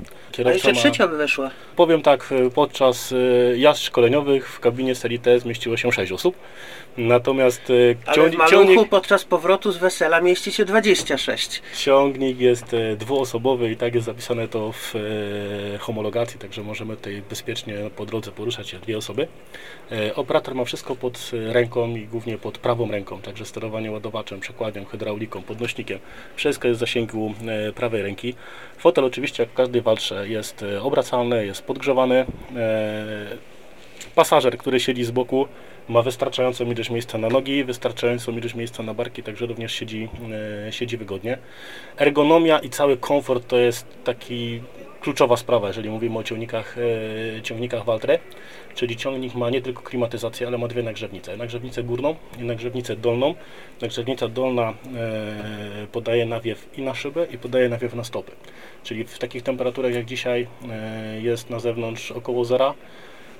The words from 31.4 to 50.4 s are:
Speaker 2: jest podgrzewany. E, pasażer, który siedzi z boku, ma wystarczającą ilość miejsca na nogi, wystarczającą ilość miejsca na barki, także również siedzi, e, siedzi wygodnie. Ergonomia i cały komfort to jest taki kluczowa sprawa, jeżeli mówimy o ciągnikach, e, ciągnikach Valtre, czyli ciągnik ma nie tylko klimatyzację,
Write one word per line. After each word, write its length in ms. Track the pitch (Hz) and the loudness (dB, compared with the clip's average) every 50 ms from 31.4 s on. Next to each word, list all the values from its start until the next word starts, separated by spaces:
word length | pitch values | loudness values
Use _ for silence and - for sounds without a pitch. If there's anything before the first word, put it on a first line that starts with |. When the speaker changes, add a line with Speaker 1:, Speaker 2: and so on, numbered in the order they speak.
| 107 | 0
Speaker 2:
jest 180 | 98 95 - - | -2 -6 -8 -8
podgrzewany. 600 | - 127 - - 143 131 127 127 127 127 127 127 - - - - - 131 | -8 -8 -2 0 2 2 4 4 4 4 4 2 0 -4 -10 -14 -12 -6
E, 840 | 120 113 110 110 110 107 107 107 107 107 107 107 104 104 104 117 120 - - - - - - - - - - - - - - - | -4 -2 0 0 0 -2 -2 -4 -6 -8 -8 -8 -10 -10 -10 -12 -14 -16 -18 -20 -20 -20 -20 -20 -20 -20 -20 -18 -18 -18 0 2
pasażer, 420 | - 160 - 165 147 131 127 120 | 2 4 6 4 4 4 4 2
który 220 | - - 135 127 127 | 0 0 0 2 2
siedzi 240 | - - 131 123 120 | 2 0 0 0 -2
z 80 | 117 | -2
boku, 360 | 113 127 123 - 131 131 139 - - - - - - - - - | 0 -2 -2 0 0 0 0 -2 -4 -12 -20 -20 -20 -16 -8 2
ma 120 | 117 117 | 2 2
wystarczającą 680 | 117 131 123 - 135 131 - - 127 127 123 - 123 120 | 2 2 0 -2 -2 -2 0 0 0 0 0 -2 -2 -2
ilość 180 | 120 117 110 - | -2 -4 -4 -4
miejsca 280 | 120 117 117 - - | -4 -4 -4 -4 -4
na 120 | 113 110 113 | -2 0 2
nogi, 340 | 131 135 131 135 139 143 135 | 2 2 2 2 0 0 0
wystarczającą 760 | 127 120 - - 123 117 - - 120 120 120 120 123 113 | -2 -4 -4 -4 -4 -2 0 0 0 0 0 -2 -6 -6
ilość 180 | 117 117 117 113 | -6 -6 -6 -6
miejsca 280 | 120 117 117 - - 113 | -6 -8 -8 -8 -8 -8
na 100 | 110 107 | -6 -6
barki, 300 | 113 120 - - - - | -6 -6 -6 -8 -10 -12
także 220 | 113 107 104 120 | -12 -8 -6 -6
również 280 | 117 113 117 113 110 - | -6 -6 -8 -8 -8 -6
siedzi, 360 | - 123 110 110 110 110 110 - - 120 113 110 107 107 104 104 104 104 | -8 -8 -8 -6 -8 -8 -8 -10 -12 -10 -10 -8 -8 -8 -8 -8 -8 -10
e, 40 | 110 | -10
siedzi 260 | 104 - 123 113 117 | -8 -6 -6 -6 -6
wygodnie. 400 | 110 110 95 98 95 98 117 127 127 - - - - - - - - - - - | -8 -8 -8 -10 -8 -6 -6 -6 -8 -10 -16 -20 -18 -18 -18 -18 -18 -18 -12 -2
Ergonomia 640 | - 143 147 143 147 147 147 165 170 165 160 156 147 | 2 2 4 4 4 6 6 6 6 6 6 4 2
i 100 | - 127 | 2 -2
cały 280 | - - 147 143 135 | 0 2 4 4 4
komfort 500 | 123 - - 143 143 - - 127 123 123 | 2 2 0 0 0 2 0 0 -2 0
to 100 | - 127 | 2 4
jest 280 | 123 120 120 117 - - - - - - | 4 4 4 2 0 -6 -14 -18 -6 -6
taki 580 | 127 120 - - - 123 120 120 117 117 117 120 - - - - - - - | -6 -6 -6 -8 -10 -8 -6 -6 -6 -6 -8 -12 -14 -16 -18 -18 -18 -18 -8
kluczowa 360 | - 156 131 - 143 120 120 | -6 -4 2 2 4 4 4
sprawa, 300 | 113 - - 123 113 104 | 2 2 2 2 2 2
jeżeli 220 | 98 95 110 107 107 | 0 -4 -6 -6 -6
mówimy 280 | 107 110 117 113 113 113 | -4 -4 -4 -2 -2 -4
o 40 | 110 | -4
ciągnikach, 520 | - 113 110 117 113 - 113 104 - - 123 120 117 117 110 110 110 107 110 110 113 110 | -6 -6 -6 -6 -6 -6 -6 -6 -8 -6 -2 0 0 0 0 -2 -6 -6 -6 -6 -8 -8
e, 40 | 110 | -8
ciągnikach 440 | 110 - 120 113 123 120 123 117 101 | -8 -8 -6 -6 -4 -4 -4 -2 0
Valtre, 340 | 117 113 110 - 127 156 170 - - - - - - - - - - - | 0 0 0 2 2 2 2 0 -6 -20 -20 -20 -20 -20 -20 -20 -16 -6
czyli 200 | - 123 117 117 | -4 -4 -4 -4
ciągnik 400 | 113 - 135 135 127 127 123 120 | -4 -6 -6 -6 -6 -6 -6 -4
ma 140 | 123 120 120 | -2 -2 0
nie 120 | 127 135 | 0 -2
tylko 200 | 123 131 123 - | -2 -4 -8 -10
klimatyzację, 640 | - - - 127 120 117 - 110 117 110 - - | -10 -8 -4 -2 -2 -2 -2 -4 -6 -6 -6 -6